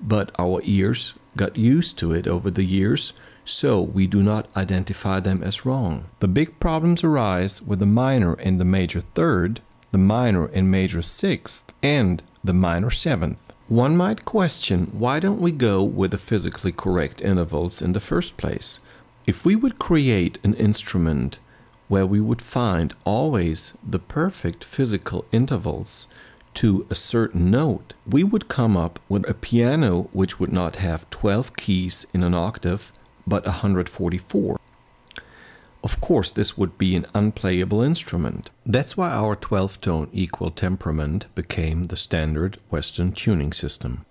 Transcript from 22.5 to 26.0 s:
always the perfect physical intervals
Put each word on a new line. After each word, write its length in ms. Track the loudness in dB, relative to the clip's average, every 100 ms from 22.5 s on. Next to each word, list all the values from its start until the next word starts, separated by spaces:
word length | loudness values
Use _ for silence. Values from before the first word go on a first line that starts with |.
| -2 0 2 0 -4
always 680 | -2 0 2 2 0 -2 -8 -12
the 160 | -6 -6
perfect 640 | -4 -2 -2 -2 -6 -6
physical 600 | -8 -2 -2 -2 -4 -8 -2
intervals 800 | 0 2 0 -4 -6 -4 -6